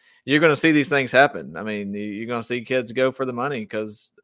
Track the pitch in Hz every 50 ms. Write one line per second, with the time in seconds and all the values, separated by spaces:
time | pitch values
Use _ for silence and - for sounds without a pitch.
0 | _ _ _ _ _ 127 143 151 170 160 147 135 - 160 156 151 135 - 143 139
1 | 131 117 - - - 175 - 87 71 67 80 82 104 107 107 104 101 98 101 104
2 | 104 107 101 104 113 113 120 117 117 - 123 123 113 - 131 131 120 107 113 127
3 | 131 131 127 - 135 127 120 120 127 143 143 117 107 - - 107 110 107 107 -
4 | - - _ _